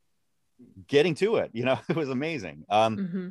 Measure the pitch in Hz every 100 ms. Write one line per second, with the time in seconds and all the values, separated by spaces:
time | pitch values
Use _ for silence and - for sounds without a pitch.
0 | _ _ _ _ _ _ - 95 92 139
1 | 170 151 202 190 85 113 127 131 - 165
2 | 135 127 156 156 90 73 78 104 113 104
3 | 180 - 180